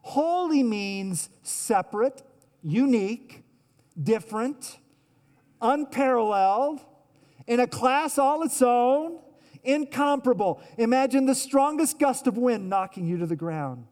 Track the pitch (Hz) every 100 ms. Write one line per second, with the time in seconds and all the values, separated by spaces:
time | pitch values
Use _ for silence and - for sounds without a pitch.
0 | - 269 320 359 359 294 247 208 202 196
1 | 190 170 - _ - - - 208 185 208
2 | 254 - - _ _ _ 160 190 269 233
3 | 190 233 - - _ _ _ _ _ -
4 | 147 220 - 214 247 294 - - _ _
5 | _ _ _ _ _ _ 233 285 294 247
6 | 269 240 214 202 190 208 285 294 - _
7 | _ _ _ _ - 240 247 - 254 269
8 | 311 285 269 302 330 - 247 240 247 285
9 | 320 330 - _ _ - 247 294 285 247
10 | 285 277 254 214 196 147 - - 226 262
11 | 269 269 269 262 269 277 277 302 320 -
12 | 277 247 254 208 247 220 190 196 190 196
13 | 170 175 170 160 165 156 143 123 117